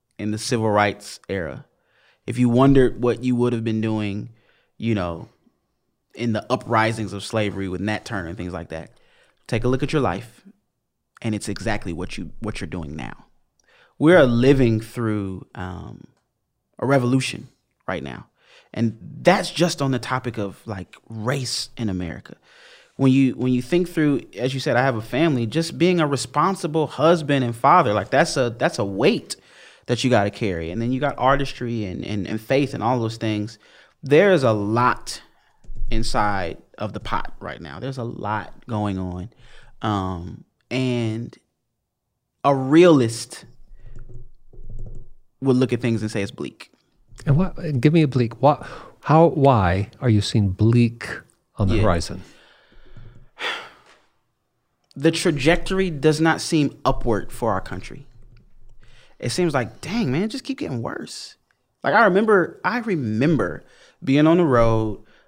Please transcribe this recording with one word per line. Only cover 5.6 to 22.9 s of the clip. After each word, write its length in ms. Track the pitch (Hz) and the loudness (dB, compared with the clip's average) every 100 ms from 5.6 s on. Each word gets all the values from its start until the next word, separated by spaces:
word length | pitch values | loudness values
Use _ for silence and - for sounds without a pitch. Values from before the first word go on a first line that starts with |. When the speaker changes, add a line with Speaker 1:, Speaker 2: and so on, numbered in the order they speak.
| _ _ _ _ _ | _ _ _ _ _
Speaker 1:
in 180 | - 120 | -6 -4
the 120 | 107 - | -2 -2
uprisings 600 | 107 - 113 113 110 101 | -4 0 0 2 0 -6
of 100 | 98 | -8
slavery 460 | - 110 104 95 98 | -4 -2 -2 -4 -6
with 120 | 92 | -4
Nat 240 | 101 107 | -4 -6
Turner 240 | - 104 85 | -6 -8 -8
and 80 | - | -8
things 140 | 90 | -8
like 160 | 87 85 | -10 -10
that, 200 | 80 - _ _ _ _ _ - | -12 -14 _ _ _ _ _ -6
take 180 | 117 | -2
a 40 | 123 | 0
look 140 | 127 | 0
at 100 | 135 | 0
your 100 | 151 | 0
life, 400 | 113 87 - _ - - _ _ _ _ _ _ | 0 -2 -8 _ -20 -20 _ _ _ _ _ _
and 140 | 117 | -6
it's 140 | 104 - | -6 -6
exactly 440 | 98 110 104 95 | -8 -4 -6 -6
what 240 | 80 90 - | -8 -8 -10
you, 120 | 82 - | -12 -10
what 200 | 104 - | -8 -8
you're 80 | 90 | -8
doing 280 | 87 76 76 | -10 -10 -10
now." 300 | 58 - _ _ _ _ _ _ _ - | -12 -16 _ _ _ _ _ _ _ 2
We 160 | 151 | 6
are 100 | 180 | 8
living 560 | 131 117 131 139 120 110 | 6 6 6 6 4 2
through, 680 | 113 - 113 104 98 92 - | -2 -6 -4 -2 -4 -8 -14
um, 520 | - 92 87 85 52 - _ _ _ _ _ _ - | -14 -12 -12 -14 -18 -20 _ _ _ _ _ _ -6
a 80 | 120 | 0
revolution 600 | 139 123 131 131 - 135 _ _ _ - | 2 4 2 0 -8 -14 _ _ _ -8
right 160 | 92 | -8
now. 240 | 67 62 - _ _ - _ | -8 -12 -18 _ _ -20 _
And 240 | - 113 110 - - | -4 -4 -4 -12 -2
that's 300 | 127 196 - | 2 2 2
just 300 | - 170 - | -2 -2 0
on 100 | 139 | -2
the 60 | 127 | -2
topic 380 | - 127 123 113 | -2 -4 -4 -6
of, 280 | 101 - - | -8 -10 -12
like, 300 | 95 90 - - | -12 -12 -18 -16
race 600 | 113 107 139 123 - - - | -8 -6 -4 -6 -8 -10 -8
in 120 | 110 | -6
America. 460 | 92 87 62 - - _ _ - - _ | -4 -6 -10 -16 -20 _ _ -20 -20 _